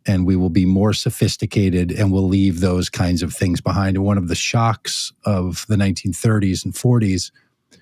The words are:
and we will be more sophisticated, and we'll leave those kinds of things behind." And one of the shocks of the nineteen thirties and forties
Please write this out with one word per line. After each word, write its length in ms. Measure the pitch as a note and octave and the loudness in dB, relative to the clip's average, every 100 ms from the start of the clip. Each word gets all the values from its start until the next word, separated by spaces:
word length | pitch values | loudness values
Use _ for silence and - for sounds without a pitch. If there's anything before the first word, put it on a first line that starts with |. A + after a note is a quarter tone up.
| - | -2
and 220 | F#2+ F2+ | 0 2
we 80 | F#2 | 2
will 160 | F#2 | 2
be 140 | F#2 F#2 | 2 4
more 280 | F#2+ G#2 | 4 2
sophisticated, 960 | G2+ - - G2+ - G#2+ - F#2+ F2+ F2 | 0 -4 -2 -2 -2 -2 0 2 2 0
and 200 | F#2 G2+ | 0 0
we'll 160 | F#2+ F#2 | 2 2
leave 320 | G2 G2 E2 | 2 2 2
those 280 | F#2+ F2+ E2+ | 0 0 -2
kinds 360 | - F2+ F2 | -2 0 0
of 100 | F2 | -2
things 280 | - F#2 E2+ | -2 -2 -2
behind." 360 | - F2+ F#2+ F#2+ | -2 0 0 0
And 80 | G2 | 0
one 140 | G2+ | 0
of 80 | F2 | 0
the 80 | F2+ | -4
shocks 760 | - B2 A2+ A2 - - - _ - | -2 0 0 0 -6 -8 -8 _ -2
of 400 | F#2+ F2+ F2 - | -2 -2 -6 -2
the 100 | G#2 | 0
nineteen 360 | G2 F2 G2 | 0 0 -4
thirties 500 | F2 A2+ A2 G2 F2 | -4 -2 0 0 -2
and 120 | F#2+ - | -6 -2
forties 560 | B2 A#2+ G#2 F#2 - _ _ _ _ _ | 2 2 2 0 -4 _ _ _ _ _